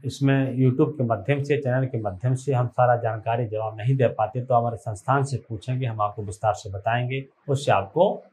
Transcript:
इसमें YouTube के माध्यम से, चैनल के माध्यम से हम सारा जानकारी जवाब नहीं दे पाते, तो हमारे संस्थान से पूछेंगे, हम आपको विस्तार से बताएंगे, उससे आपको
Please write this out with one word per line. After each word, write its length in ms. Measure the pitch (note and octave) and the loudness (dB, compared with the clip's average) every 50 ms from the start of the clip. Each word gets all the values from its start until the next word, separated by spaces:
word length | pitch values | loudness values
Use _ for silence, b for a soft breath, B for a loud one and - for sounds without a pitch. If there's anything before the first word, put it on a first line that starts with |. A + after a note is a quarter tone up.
| D3 | -6
इसमें 520 | C3 - - C#3 C#3 C3+ C3+ C3+ C3 A#2 | -8 -4 2 2 4 4 4 2 0 2
YouTube 340 | B2+ C3 B2+ B2 C#3 D#3 C3 | 4 4 4 6 4 2 0
के 120 | - - B2+ | 2 -2 0
माध्यम 400 | A2+ A#2 G#2+ - - C#3+ C#3+ C#3 | 0 0 -2 0 -2 0 0 0
से, 140 | C#3+ D3 | 0 -2
चैनल 280 | C3+ - B2+ B2 C3 C3 | 0 0 0 0 0 0
के 160 | C3 - A2+ | -2 -2 -4
माध्यम 340 | G#2+ G2+ F#2 F#2 - B2+ C3 | -4 -4 -6 -2 0 0 0
से 180 | B2+ - - C3+ | 0 0 0 0
हम 140 | B2 B2 | 0 0
सारा 280 | A#2 - - B2 B2 A#2+ | 0 2 2 4 4 4
जानकारी 500 | A2+ A#2 A2+ A2 A2 G#2 A2+ A#2 A#2+ B2 | 2 0 -4 -4 -4 -2 -2 -2 -2 -2
जवाब 320 | G#2+ G#2+ G#2+ A2 A2 G#2+ | -4 -4 -4 -4 -6 -6
नहीं 200 | G#2+ G#2 B2+ C3+ | -4 0 0 2
दे 100 | C3 A#2+ | 4 2
पाते, 340 | A2+ - - A2 G#2+ - B2+ | 2 2 0 -2 -2 -2 -8
तो 140 | A#2+ - C3 | -2 2 2
हमारे 220 | A#2+ A#2 A#2+ A2+ | 2 2 0 -4
संस्थान 460 | A2 - A#2 G#2+ G2 - - C3 C#3+ C3+ | -6 -8 -8 -8 -6 0 0 2 2 2
से 140 | C#3 C#3 | 0 -4
पूछेंगे, 480 | G#2+ - _ A2+ G2 - - C3 B2+ C3 | -8 -6 _ -12 -10 -6 -6 -4 -4 -4
हम 160 | A#2+ A2 G#2 | -4 -2 -2
आपको 220 | G#2 G#2 - - G#2 | -2 -2 -2 -6 -10
विस्तार 300 | G2 F#2+ - - A2 G2+ | -10 -8 -2 0 0 0
से 160 | - - G#2 | 0 -6 -10
बताएंगे, 560 | F#2+ F#2+ - A#2 A#2 A#2+ B2 B2 C3 C3+ C3+ - _ _ _ C#3+ | -10 -6 -2 -2 0 0 -2 -2 -4 -6 -8 -10 _ _ _ -4
उससे 220 | C#3 C3+ - C3 | -2 -2 2 2
आपको 520 | A2 G2 F#2+ - - D3+ F3+ G#3+ - - - - | 2 2 2 -2 2 2 2 2 2 -4 -10 -20